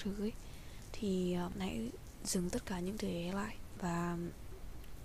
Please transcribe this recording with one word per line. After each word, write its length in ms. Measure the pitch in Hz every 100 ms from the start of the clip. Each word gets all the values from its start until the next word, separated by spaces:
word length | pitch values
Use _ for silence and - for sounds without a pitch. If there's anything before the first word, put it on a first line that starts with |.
thứ 200 | 202 202
ấy, 80 | 208 - - - - - -
thì, 400 | - 202 185 180
ờ, 160 | 175 175 196
hãy 300 | 190 226 233 - - - -
dừng 240 | 190 180
tất 160 | 240 -
cả 140 | 180
những 180 | 180 214
thứ 100 | 196
đấy 240 | 175 175
lại 220 | 196 208 - - -
và 360 | 180 170 175 170 170 - - - - - - -